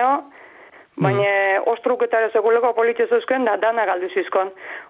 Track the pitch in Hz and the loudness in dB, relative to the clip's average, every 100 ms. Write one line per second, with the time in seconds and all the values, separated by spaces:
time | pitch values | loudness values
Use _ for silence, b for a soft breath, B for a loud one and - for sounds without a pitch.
0 | 247 294 - B B B B B B - | 2 0 -4 B B B B B B -2
1 | 180 202 202 196 196 196 - 233 247 247 | 0 2 2 2 2 2 0 -2 -2 -2
2 | 233 226 220 226 220 233 240 226 233 233 | 0 0 0 2 2 2 2 2 0 0
3 | 226 233 233 262 240 202 220 233 202 180 | 0 0 0 0 0 0 0 0 -2 -2
4 | 180 196 175 190 190 - B B | -4 -4 -2 -2 -2 -8 B B